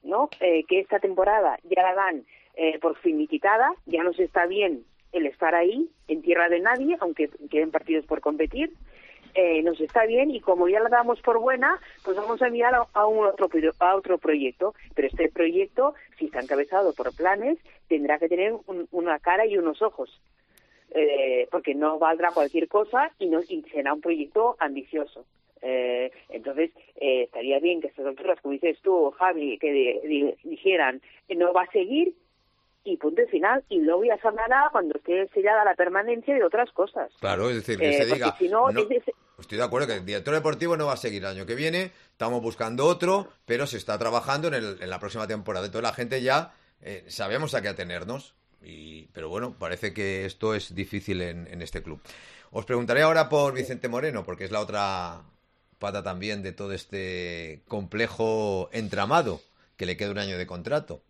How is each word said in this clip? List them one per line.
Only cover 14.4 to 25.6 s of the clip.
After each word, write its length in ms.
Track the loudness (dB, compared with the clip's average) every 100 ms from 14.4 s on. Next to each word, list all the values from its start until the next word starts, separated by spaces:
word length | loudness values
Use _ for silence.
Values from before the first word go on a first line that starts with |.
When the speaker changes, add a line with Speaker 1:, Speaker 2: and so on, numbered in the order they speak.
| 0 -2 -4 -4 -8 -2
Speaker 1:
Pero 120 | -2
este 220 | 0 -2
proyecto, 640 | 2 2 2 0 2 0 0 -20 -8
si 80 | -6
está 140 | -6
encabezado 540 | -2 -2 2 2 2
por 220 | 0 -6 -2
Planes, 440 | 0 0 0 -4 -6 -20 _
tendrá 300 | -2 2 0
que 100 | 0
tener 260 | 0 0 -2 -8
un, 220 | -10 -6
una 280 | -4 -2 -2
cara 260 | 2 2 2
y 120 | 2
unos 240 | 0 0
ojos, 400 | -2 -2 -12 _ _ _ _ _ _ _ _
eh, 560 | 2 2 2 2 2 0
porque 240 | -2 -2 0
no 240 | 0 2
valdrá 320 | 2 4 2
cualquier 360 | 2 2 0 2
cosa 440 | 0 2 0 0 _
y 80 | 0
no, 140 | 0 0
y 160 | -8 -6
será 220 | -4 -2
un 80 | -2
proyecto 540 | 0 -2 0 2 2 2
ambicioso. 680 | -4 -4 -6 -6 -6 -10 -20 _ _ _